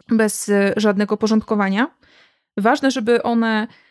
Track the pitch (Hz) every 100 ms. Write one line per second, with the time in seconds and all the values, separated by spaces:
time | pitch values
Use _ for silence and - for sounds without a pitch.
0 | - 226 214 - - 202 196 214 208 202
1 | 208 214 214 220 - 208 190 196 294 _
2 | _ _ _ _ _ - 214 285 269 254
3 | 214 233 233 233 226 214 226 _ _